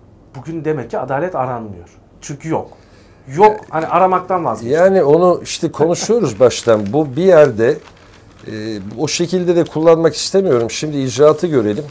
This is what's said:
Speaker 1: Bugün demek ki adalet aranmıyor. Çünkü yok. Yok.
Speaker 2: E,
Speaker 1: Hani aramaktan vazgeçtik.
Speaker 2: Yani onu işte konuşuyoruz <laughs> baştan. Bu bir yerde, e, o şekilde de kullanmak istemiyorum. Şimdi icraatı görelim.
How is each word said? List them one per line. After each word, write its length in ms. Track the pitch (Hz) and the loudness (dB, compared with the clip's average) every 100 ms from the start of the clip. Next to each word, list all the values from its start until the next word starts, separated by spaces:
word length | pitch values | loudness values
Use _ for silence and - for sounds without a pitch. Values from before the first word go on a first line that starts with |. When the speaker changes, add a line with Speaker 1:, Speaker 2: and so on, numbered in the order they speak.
| _ _ _ 131 | _ _ _ -18
Speaker 1:
Bugün 300 | 151 165 156 | -12 -8 -6
demek 240 | 151 113 | -6 -6
ki 80 | - | -8
adalet 360 | 131 139 175 165 | -6 -4 -4 -4
aranmıyor. 540 | 127 120 110 90 85 _ _ _ | -6 -8 -12 -16 -20 _ _ _
Çünkü 280 | - 139 160 | -16 -12 -6
yok. 200 | 127 - - _ - - _ - 139 | -6 -8 -18 _ -20 -20 _ -6 4
Yok. 200 | 214 214 | 4 4
Speaker 2:
E, 40 | - | -6
Speaker 1:
Hani 180 | 156 160 | -6 0
aramaktan 580 | 165 185 185 185 185 147 | 2 2 0 -2 -4 -4
vazgeçtik. 280 | 107 117 151 | -4 -2 2
Speaker 2:
Yani 260 | 185 190 | 4 4
onu 360 | 143 160 180 - | 4 4 4 0
işte 280 | - - 160 | -4 -6 -6
konuşuyoruz 680 | - 156 165 - 233 156 104 | -2 -2 0 0 0 0 2
<laughs> 0 | |
baştan. 540 | 123 - 117 110 101 | 2 2 0 0 0
Bu 220 | 139 151 123 | -2 -2 0
bir 80 | |
yerde, 540 | 185 165 151 104 117 160 - - - - - - - | 4 6 6 4 0 -2 -8 -20 -20 -20 -20 -20 -14
e, 280 | 110 110 104 98 113 | -12 -10 -10 -10 -6
o 80 | 147 | -6
şekilde 480 | - 175 185 175 170 | -4 -2 -2 0 0
de 80 | |
kullanmak 520 | 160 156 165 165 165 - | 0 2 4 4 2 -2
istemiyorum. 540 | - 190 190 123 117 | -4 0 2 0 -2
Şimdi 260 | - 156 143 | -6 -6 -6
icraatı 500 | 131 113 147 151 180 | -4 4 4 4 0
görelim. 360 | 139 104 104 143 | 0 0 -2 -8